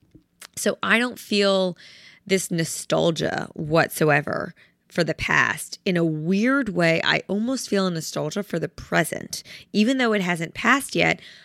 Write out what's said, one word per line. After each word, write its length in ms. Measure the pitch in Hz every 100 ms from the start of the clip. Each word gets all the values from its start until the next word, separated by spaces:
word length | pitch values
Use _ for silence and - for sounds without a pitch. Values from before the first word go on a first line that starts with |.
| _ - _ - - -
So 200 | 208 -
I 160 | 196 226
don't 220 | 247 -
feel 580 | - 202 196 190 185 170 - - - - -
this 240 | 190 -
nostalgia 1000 | 170 160 - - 156 165 160 160 - -
whatsoever 1000 | - 151 160 - - 156 147 - - - - _ _ _
for 160 | -
the 100 | 160
past. 640 | - - 147 120 - - -
In 120 | 202 175
a 80 |
weird 680 | 165 156 160 196 240 277 220
way, 300 | 175 165 165
I 180 | - 156 -
almost 400 | 202 233 269 -
feel 180 | 202 185
a 40 |
nostalgia 500 | 165 - - 151 208
for 160 | - 165
the 100 | 160
present. 760 | - - 175 160 - - - - - -
Even 260 | 202 214 269
though 140 | 233
it 80 | 208
hasn't 340 | 180 170 160
passed 420 | - 226 269 - 170
yet, 240 | 165 175 - -